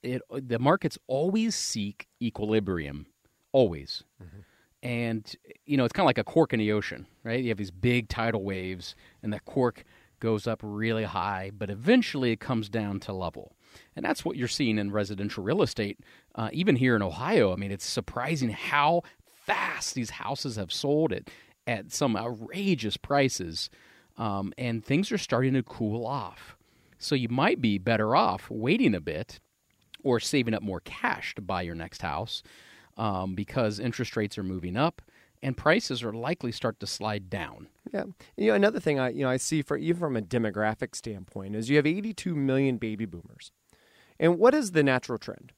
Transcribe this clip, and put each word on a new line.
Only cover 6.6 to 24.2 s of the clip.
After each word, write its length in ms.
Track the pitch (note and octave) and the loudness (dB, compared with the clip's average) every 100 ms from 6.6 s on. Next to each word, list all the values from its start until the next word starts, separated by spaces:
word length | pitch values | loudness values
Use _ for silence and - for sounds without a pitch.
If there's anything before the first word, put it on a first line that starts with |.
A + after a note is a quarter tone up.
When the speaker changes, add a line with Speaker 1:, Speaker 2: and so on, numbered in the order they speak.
| G#2+ | 2
Speaker 1:
ocean, 340 | G#2 - - - _ | 2 -2 -10 -14 _
right? 180 | A#2 A#2+ | -4 -2
You 80 | B2 | 0
have 80 | G2+ | -2
these 140 | G2 | -4
big 380 | F2+ B2 B2 A2 | 0 2 2 0
tidal 340 | - A2+ A2 | -2 0 0
waves, 520 | G2 F#2+ F#2 F#2 - - - _ | -2 -4 -6 -8 -12 -16 -20 _
and 100 | A2 | -6
the 80 | G#2 | -6
cork 460 | - - B2 - - - _ _ | -4 2 2 0 -20 -20 _ _
goes 280 | A2+ G#2+ A#2+ | 0 0 0
up 120 | A2 | -4
really 420 | G#2+ G#2 A2+ A2 G#2 | -6 -2 0 0 -2
high, 460 | F#2+ F#2+ F#2+ G2 G#2 | -2 -2 -4 -6 -8
but 120 | G2 | -6
eventually 600 | G#2 C#3 B3+ A3+ C#3+ B2+ | -2 6 6 6 0 2
it 80 | A2+ | 2
comes 300 | - A#2+ G#2 | 0 -2 0
down 300 | A2+ G#2 G2 | -4 -2 -4
to 120 | - | -6
level. 420 | F#2+ F2 - - _ _ - - - | -4 -6 -6 -18 _ _ -20 -16 -6
And 100 | - | -4
that's 180 | - | -2
what 140 | - - | -4 -2
you're 100 | B2 | -4
seeing 300 | - A#2 G#2+ | 0 2 2
in 140 | G2+ | 2
residential 520 | G#2 G2+ G2 G2+ - | 0 -2 -2 -4 -4
real 180 | G2 F3 | 0 2
estate, 380 | C#3 - G2+ - - - _ - | 2 0 -4 -4 -16 -20 _ -6
uh, 140 | A2 | -4
even 220 | D3+ F#3+ C3 | 0 2 4
here 200 | C3 A2+ | 6 4
in 60 | |
Ohio. 500 | G2 D#2+ C#3 G#3 G2+ | 2 -2 2 4 4
I 40 | F2+ | 2
mean, 160 | G2+ | -4
it's 140 | G2 - | -6 -4
surprising 640 | - - - C3 D#3+ B2 | -4 -4 -4 -2 0 -2
how 520 | G2 - D3 D3 E3+ - _ _ | -2 0 4 4 2 -2 _ _
fast 680 | - - G3+ - - - - | -14 -4 -2 -2 -4 -6 -4
these 160 | A2+ | -6
houses 460 | - A#2 C3+ C3+ A2 | -6 -8 -6 -6 -6
have 140 | F2+ | -6
sold 400 | - C#3 D3+ D#3+ | -2 2 2 2
at, 180 | G2+ - - - _ - | 0 -6 -20 -20 _ -4
at 260 | A2+ G2 | -4 -4
some 240 | - C#3+ G#2 | -2 0 0
outrageous 840 | A#2 A2 A2 F#3 G3 D#3 G#2+ - | -2 -8 -8 -2 2 2 0 -6
prices, 720 | - C#3+ C3+ - F2 D#2 - - - - _ | 0 2 4 0 -6 -6 -8 -12 -20 -20 _
um, 360 | - | -6